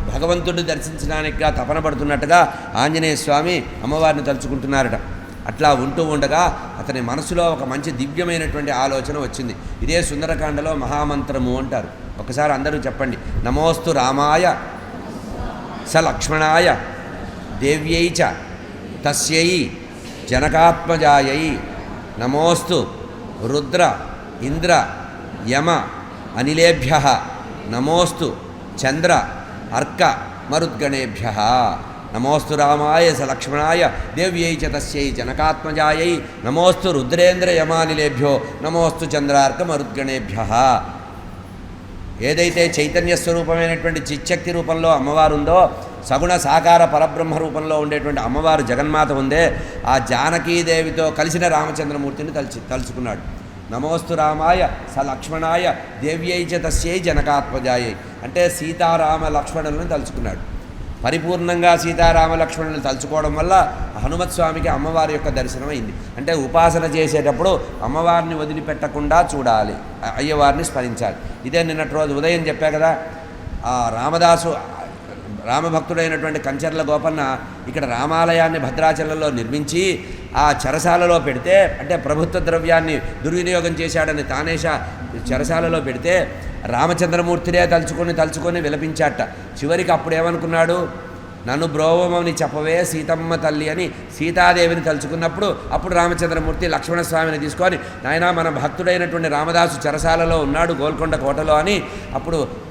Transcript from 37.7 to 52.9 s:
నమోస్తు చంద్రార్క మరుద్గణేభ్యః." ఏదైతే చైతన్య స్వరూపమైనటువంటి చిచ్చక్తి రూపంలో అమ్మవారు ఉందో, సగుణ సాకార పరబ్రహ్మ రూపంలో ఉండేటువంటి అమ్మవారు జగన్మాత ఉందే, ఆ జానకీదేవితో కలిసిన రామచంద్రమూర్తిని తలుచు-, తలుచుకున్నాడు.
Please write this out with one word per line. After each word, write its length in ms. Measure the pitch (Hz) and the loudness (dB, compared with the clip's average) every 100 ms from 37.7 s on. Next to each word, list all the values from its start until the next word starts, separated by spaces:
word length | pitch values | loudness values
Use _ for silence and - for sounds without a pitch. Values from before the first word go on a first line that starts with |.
| 165 160 156 147 127 143 131 - - | 2 2 2 0 2 2 2 -2 -8
నమోస్తు 420 | 156 170 160 - | -2 2 2 0
చంద్రార్క 580 | 156 151 143 143 139 131 | -2 0 4 4 4 2
మరుద్గణేభ్యః." 1200 | 175 147 131 139 135 131 104 104 107 113 131 113 - - - - - - - - - - - - - - | -2 -2 -4 -6 -4 -4 -4 -4 0 4 4 4 0 -10 -14 -14 -14 -14 -16 -16 -14 -14 -14 -14 -12 -4
ఏదైతే 540 | 123 156 175 170 170 156 | 0 2 2 4 2 2
చైతన్య 360 | 151 170 170 165 | 0 0 2 0
స్వరూపమైనటువంటి 840 | 170 170 160 165 165 165 165 160 | 0 0 0 0 0 0 -2 -2
చిచ్చక్తి 520 | 139 147 - 170 180 | -4 -6 -2 -2 -2
రూపంలో 420 | 170 160 165 165 | -2 -2 2 4
అమ్మవారు 400 | 147 139 151 156 | 4 4 4 4
ఉందో, 360 | 151 147 180 160 - - - - | 4 4 6 6 2 -12 -10 -2
సగుణ 260 | 135 175 175 | 0 2 2
సాకార 480 | 143 160 165 170 | 4 4 8 8
పరబ్రహ్మ 540 | 160 147 156 165 160 156 | 8 4 2 0 -2 -2
రూపంలో 420 | 160 151 156 151 | -2 -2 0 0
ఉండేటువంటి 400 | 151 147 147 139 | 0 -2 -2 -2
అమ్మవారు 420 | 117 139 160 151 | -2 2 4 4
జగన్మాత 500 | 120 123 151 156 147 | 2 0 2 2 2
ఉందే, 480 | 139 135 151 160 127 - - - | 2 2 4 2 0 -6 -4 0
ఆ 120 | 131 | 0
జానకీదేవితో 1120 | 117 123 151 165 151 170 165 165 160 143 156 | 2 0 2 0 0 0 2 2 0 0 0
కలిసిన 380 | 151 165 170 175 | 0 0 2 2
రామచంద్రమూర్తిని 840 | 151 156 151 147 147 139 139 151 | 2 0 -4 -4 -4 -4 -6 -6
తలుచు-, 380 | 143 131 120 - | -6 -6 -8 -8
తలుచుకున్నాడు. 500 | 131 123 | -6 -6